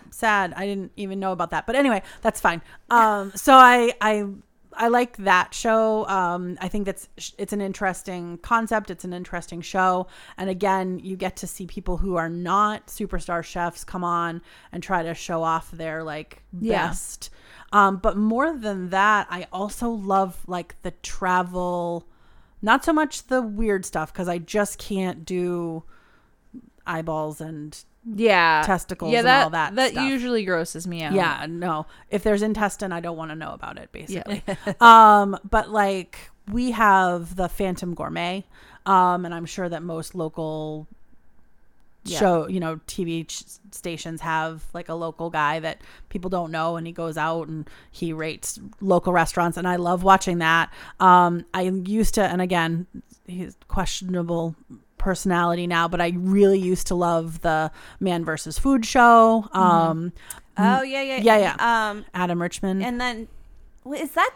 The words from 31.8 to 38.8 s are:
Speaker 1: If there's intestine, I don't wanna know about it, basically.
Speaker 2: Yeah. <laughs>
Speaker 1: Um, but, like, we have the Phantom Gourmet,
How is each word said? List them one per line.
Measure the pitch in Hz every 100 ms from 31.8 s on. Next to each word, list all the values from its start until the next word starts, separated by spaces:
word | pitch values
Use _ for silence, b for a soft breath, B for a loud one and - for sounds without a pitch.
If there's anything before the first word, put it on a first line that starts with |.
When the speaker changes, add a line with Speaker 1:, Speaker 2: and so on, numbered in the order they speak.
| 156 b b
Speaker 1:
If | 202
there's | 214 202
intestine, | 214 214 208 - 190
I | 170
don't | 170 165
wanna | 160 156
know | 156
about | - - -
it, | -
basically. | - - 185 - 202 -
Speaker 2:
Yeah. | 185 -
<laughs> | -
Speaker 1:
Um, | 233 226 220 208 202 196 196
but, | 220 -
like, | 214 202 190 170 - - - -
we | 226 247
have | 226 214 190 185 175 170 180
the | 175
Phantom | - 190 180 175 165
Gourmet, | 151 165 175 190 - b b b